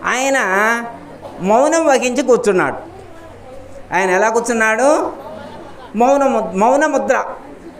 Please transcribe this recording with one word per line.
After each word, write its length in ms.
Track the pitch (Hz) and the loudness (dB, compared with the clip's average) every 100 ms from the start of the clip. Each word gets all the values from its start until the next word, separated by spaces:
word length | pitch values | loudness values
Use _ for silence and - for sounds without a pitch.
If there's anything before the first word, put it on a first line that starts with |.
| 180 | -4
ఆయన 320 | 240 269 269 202 190 214 233 233 - - - - - | -2 0 0 2 2 2 0 -4 -12 -18 -18 -16 -6
మౌనం 440 | 185 226 294 330 311 | 2 4 4 4 4
వహించి 380 | 254 247 247 | 2 2 0
కూర్చున్నాడు. 720 | 254 233 208 185 143 - - - - - - - - - - - - | 4 4 4 2 0 -2 -12 -18 -18 -18 -20 -20 -18 -18 -18 -18 -6
ఆయన 160 | 170 185 | -2 0
ఎలా 200 | 185 214 | 2 2
కూర్చున్నాడు? 840 | 226 233 226 220 220 269 320 339 - - - - - - - - 208 | 2 0 0 2 2 4 2 0 -8 -14 -14 -16 -16 -18 -18 -8 0
మౌన 280 | 247 285 | 4 4
ము-, 340 | 269 233 180 185 | 2 0 -2 0
మౌన 280 | 226 277 302 | 2 4 2
ముద్ర, 380 | 277 208 226 - - - - - - | 0 0 0 -2 -10 -16 -20 -20 -18